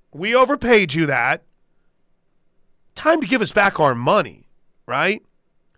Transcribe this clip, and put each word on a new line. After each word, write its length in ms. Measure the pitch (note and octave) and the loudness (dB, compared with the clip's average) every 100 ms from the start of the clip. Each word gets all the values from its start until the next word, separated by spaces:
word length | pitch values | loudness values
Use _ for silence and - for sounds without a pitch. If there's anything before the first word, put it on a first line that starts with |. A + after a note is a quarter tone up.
| _ | _
we 220 | D3 G3+ | -10 -2
overpaid 600 | B3 B3+ C#4+ A#3 A3 F3 | 0 2 0 2 2 2
you 100 | D3+ D3+ | -2 -2
that. 360 | B2+ B2+ E3 _ _ _ _ _ _ _ _ _ _ _ _ _ _ _ | 0 -2 -4 _ _ _ _ _ _ _ _ _ _ _ _ _ _ _
Time 260 | - D4+ E4 | -4 0 0
to 60 | G3 | 0
give 160 | B3+ | -2
us 100 | F#3 | 0
back 260 | G#3 G3+ - | 2 0 2
our 160 | D3 | 0
money," 540 | A#2+ C3 G3+ B2 A1+ _ _ _ _ - | 0 0 0 -2 -8 _ _ _ _ -6
right? 360 | C3 E3+ G#3+ - _ _ _ _ | -2 -2 -4 -10 _ _ _ _